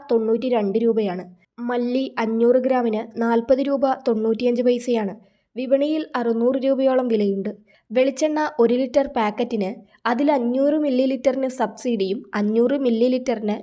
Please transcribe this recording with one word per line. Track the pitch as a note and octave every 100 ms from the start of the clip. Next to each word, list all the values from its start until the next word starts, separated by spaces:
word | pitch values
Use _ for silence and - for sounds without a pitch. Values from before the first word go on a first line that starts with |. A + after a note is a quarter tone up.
| -
തൊണ്ണൂറ്റിരണ്ട് | A#3 A3 A3+ B3+ A#3+ G3+ G3+
രൂപയാണ്. | A#3 A3 G3+ F3+ F3+ - _ - A#3+
മല്ലി | B3 A#3+ B3 C4+ -
അഞ്ഞൂറ് | A3+ A3+ A#3 B3+ B3+
ഗ്രാമിന് | B3+ A#3+ G#3+ A#3+ -
നാൽപത് | A#3 A#3 A#3 C4 C#4
രൂപ | C#4 C4+ C4 -
തൊണ്ണൂറ്റിയഞ്ച് | A3+ A3 A3 B3 A#3+ B3
പൈസയാണ്, | B3 B3 A#3 G3+ - _ _ _ G#3+
വിപണിയിൽ | B3+ C4+ D4 D#4 D4+ B3+
അറുന്നൂറ് | A#3 A3+ A#3 C4
രൂപയോളം | C4 C4 C4+ C4 B3+
വിലയുണ്ട്. | A3 G#3 G3 G3 G3+ _ _ _
വെളിച്ചെണ്ണ | A3+ C4 C4+ D#4 D4+ D4+ D4+
ഒരു | A#3 B3
ലിറ്റർ | C4 C#4+ C#4 B3+
പാക്കറ്റിന് | G#3+ G#3+ A#3+ A3+ F#3+ - - _ A3+
അതിൽ | A#3+ D4 C#4+
അഞ്ഞൂറ് | A#3+ B3+ C#4+ D4+
മില്ലി | D4 B3+ C4
ലിറ്ററിന് | C4 C4+ B3+ C4 B3+
സബ്സിഡിയും | G#3+ G#3+ B3+ A3+ F#3+ A3 - G#3
അഞ്ഞൂറ് | G#3 A3 B3 C#4
മില്ലി | C4 A3+ B3
ലിറ്ററിന് | B3+ B3+ A3 G#3+ G#3